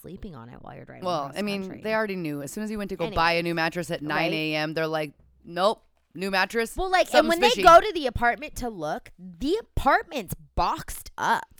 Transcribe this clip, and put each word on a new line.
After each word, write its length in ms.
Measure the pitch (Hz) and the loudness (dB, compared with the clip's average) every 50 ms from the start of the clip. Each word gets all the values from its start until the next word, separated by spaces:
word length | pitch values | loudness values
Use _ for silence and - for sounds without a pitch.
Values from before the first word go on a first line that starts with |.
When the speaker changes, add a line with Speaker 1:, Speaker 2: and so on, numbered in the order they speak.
Speaker 1:
sleeping 360 | - 147 180 - - 202 151 | -16 -16 -14 -12 -14 -14 -14
on 120 | 120 113 120 | -14 -16 -16
it 140 | 135 127 | -18 -18
while 140 | - - 139 | -16 -16 -16
you're 80 | - - | -16 -16
driving 200 | 127 131 127 180 | -16 -14 -8 -6
Speaker 2:
Well, 200 | 180 170 151 139 | -4 -4 -4 -4
Speaker 1:
across 120 | 139 - - | -6 -6 -6
Speaker 2:
I 40 | |
mean, 200 | 208 208 202 196 | -4 -4 -4 -6
Speaker 1:
the 40 | 190 185 | -6 -10
country. 140 | - - | -10 -8
Speaker 2:
they 120 | - 214 220 | -6 -2 -2
already 200 | 220 220 202 190 | -2 -2 -2 -4
knew. 260 | 185 170 151 147 143 | -4 -4 -4 -4 -6
As 100 | 139 135 | -8 -8
soon 100 | - 208 | -8 -8
as 80 | 214 214 | -6 -6
he 60 | 220 | -6
went 140 | 208 202 190 | -6 -6 -8
to 60 | 190 | -4
go 80 | 170 170 | -4 -4
Speaker 1:
Anyways, 100 | 220 196 | -2 0
Speaker 2:
buy 160 | 170 165 170 | 2 4 4
a 100 | 170 170 | 4 2
new 120 | 175 170 165 | 0 0 0
mattress 360 | 165 160 165 165 175 160 - | 0 0 -2 -2 -4 -6 -4
at 100 | 170 131 | -6 -6
Speaker 1:
right? 60 | 143 151 | -4 -2
Speaker 2:
nine 240 | 151 156 160 165 | -2 0 0 0
A 220 | 160 156 156 156 156 | -2 -2 -2 -2 -2
M, 200 | 151 151 156 156 | -2 -2 -2 -2
they're 120 | 160 160 | -2 -2
like, 260 | 160 160 156 156 147 - _ - _ _ _ - | -2 -2 -4 -4 -6 -10 _ -20 _ _ _ -18
"Nope, 380 | 165 170 - 190 214 - - _ _ _ _ _ _ - | -8 -2 2 2 2 2 0 _ _ _ _ _ _ -10
new 160 | 165 185 196 | -6 -4 0
mattress, 460 | 196 185 190 196 - 233 226 220 - | 2 2 0 2 0 -4 -4 -2 -4
Speaker 1:
Well, 140 | - 370 370 | -4 -2 2
like, 160 | 370 359 311 | 2 2 2
and 40 | - | 6
Speaker 2:
something's 200 | - 302 311 320 | 6 4 6 6
Speaker 1:
when 100 | 339 339 | 2 4
they 80 | 392 466 | 4 2
Speaker 2:
fishy." 120 | 494 415 359 | 4 6 8
Speaker 1:
go 160 | 339 330 339 | 10 10 10
to 120 | 381 427 | 10 6
the 140 | 330 349 285 | -4 -2 -4
apartment 480 | 240 - - 240 233 226 202 294 294 - | -2 -2 0 0 0 0 -2 -8 -12 -10
to 120 | - 247 233 | -8 -8 -8
look, 400 | 214 175 151 151 175 247 - - - - | -6 -6 -6 -6 -6 -6 -8 -16 -20 -18
the 380 | 180 185 170 165 254 294 381 | -18 -18 -12 -6 -2 -2 -2
apartment's 800 | 453 466 _ - - - 262 320 427 453 349 320 262 185 151 - - - _ - | -2 -4 _ -4 0 2 4 2 2 0 -2 -8 -8 -8 -8 -12 -14 -14 _ -2
boxed 560 | - 175 196 294 320 - - - - - - - - | -2 -2 0 -2 -6 -8 -12 -14 -14 -14 -14 -10 -4
up. 260 | - 175 233 - - _ - | -2 0 0 -2 -2 _ -10